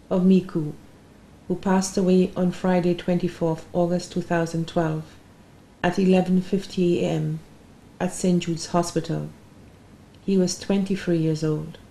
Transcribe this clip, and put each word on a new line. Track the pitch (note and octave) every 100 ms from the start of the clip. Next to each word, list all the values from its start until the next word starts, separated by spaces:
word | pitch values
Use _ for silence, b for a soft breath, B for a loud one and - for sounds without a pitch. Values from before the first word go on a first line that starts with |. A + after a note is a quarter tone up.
| -
of | F#3
Micoud, | F#3 F#3+ F3+ E3+ D3 - - - - - - - -
who | F3+
passed | G3+ F#3 F#3+ -
away | F#3 F#3 F#3 -
on | F3+
Friday, | F3 F#3+ F3+ F3
twenty-fourth | F3 - F3 F3 - E3 D#3+ -
August | F3 F3 F3 F3
two | F3+
thousand | E3+ E3+ E3 E3 E3
twelve, | - D#3+ D#3 D#3 - - - - - - -
at | F3 F3
eleven | F#3 F#3 F3+ F#3
fifty | F#3 G3 - - F3 E3+
A | F3
M | D#3+ D#3 D#3+ - - - - - -
at | F#3
Saint | - F#3 F3
Jude's | F3 D#3+ -
Hospital. | F3 E3+ E3 D#3 D#3 D3+ - - - - - - - - -
He | - G3
was | F3+ -
twenty-three | - G3 F#3+ G3 - E3+
years | D#3+ D#3
old. | D#3 D3+ D#3 - -